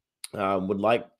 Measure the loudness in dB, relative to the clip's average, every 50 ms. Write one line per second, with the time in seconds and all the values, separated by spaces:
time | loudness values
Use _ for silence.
0 | _ _ _ -20 -18 -12 -6 -2 0 0 0 0 0 -2 -2 2 2 2 2 2
1 | 0 -8 _